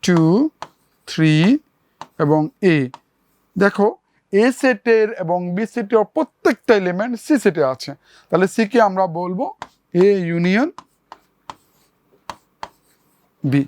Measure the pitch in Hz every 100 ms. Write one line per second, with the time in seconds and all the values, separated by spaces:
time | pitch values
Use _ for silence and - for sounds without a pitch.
0 | - 175 160 196 302 _ - _ _ _
1 | - - 160 156 175 285 _ _ _ _
2 | - _ 151 156 156 _ 190 156 127 -
3 | _ _ _ _ _ - 196 - 208 -
4 | _ _ _ 196 240 254 277 302 - 226
5 | 214 214 170 180 175 175 220 - 202 220
6 | 208 - 302 _ 370 247 - 214 180 180
7 | 233 233 - 294 214 165 135 131 - 135
8 | _ _ _ 170 190 - 214 240 214 185
9 | 190 165 180 185 311 - - _ _ 175
10 | 196 202 170 170 180 196 302 - _ _
11 | _ - _ _ _ - _ _ _ _
12 | _ _ _ - _ _ - _ _ _
13 | _ _ _ _ 147 139